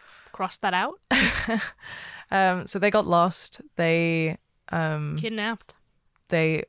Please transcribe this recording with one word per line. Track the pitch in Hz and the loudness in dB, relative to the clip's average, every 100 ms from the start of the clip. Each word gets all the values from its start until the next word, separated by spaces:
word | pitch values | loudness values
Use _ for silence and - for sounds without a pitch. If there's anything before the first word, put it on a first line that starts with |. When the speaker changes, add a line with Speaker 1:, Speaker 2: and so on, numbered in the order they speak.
| - - - | -20 -20 -14
Speaker 1:
Cross | - 185 - | -6 -6 -2
that | 202 | 0
out. | 180 233 370 - | 0 -2 -4 0
Speaker 2:
<laughs> | 254 - - - 226 - - - - - - - | 2 2 0 -2 -2 -4 -12 -16 -16 -16 -16 -2
Um, | 196 190 180 - | 2 2 2 -2
so | 196 | 0
they | 202 | 2
got | 214 - | 2 4
lost. | 170 175 - - - - - | 4 4 0 -10 -16 -10 -2
They, | 165 165 165 165 160 190 _ _ - | 2 2 2 0 0 -4 _ _ -6
um, | 170 160 151 147 151 | -2 -2 -2 -4 -4
Speaker 1:
Kidnapped. | 220 220 214 226 - - _ _ _ _ - | -6 -4 -6 -6 -12 -20 _ _ _ _ -2
Speaker 2:
they | 170 160 160 | 0 2 0